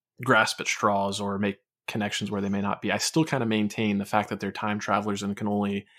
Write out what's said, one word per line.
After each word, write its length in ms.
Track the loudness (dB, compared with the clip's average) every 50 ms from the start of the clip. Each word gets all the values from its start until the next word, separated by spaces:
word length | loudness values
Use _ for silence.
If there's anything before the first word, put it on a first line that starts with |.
| _ _ _ -4 2
grasp 360 | 4 6 6 6 4 2 -4
at 80 | -2 -4
straws 520 | -2 2 2 2 2 2 0 0 -2 -2
or 200 | -4 -2 -2 0
make 160 | 0 0 0 -2 _ _ _ _ _ -6
connections 420 | -4 -2 -2 -2 -2 -4 -4 -4
where 100 | -2 -2
they 80 | -2 0
may 120 | 0 0
not 200 | 0 -2 -2 -2
be, 120 | -2 0 0
I 60 | 0
still 260 | 0 0 2 2 2
kinda 220 | 2 2 0 0
maintain 520 | 2 2 2 2 0 0 0 0 0 0 0
the 60 | 0
fact 240 | 0 0 0 0 0
that 100 | -4 -6
they're 140 | -4 -6 -6
time 260 | -4 -4 -2 -2 -2
travelers 460 | 0 0 0 2 2 0 -2 -2 -2
and 120 | -4 -4
can 120 | -2 -2 -2
only 380 | 0 0 0 0 -2 -4 -6 _ -16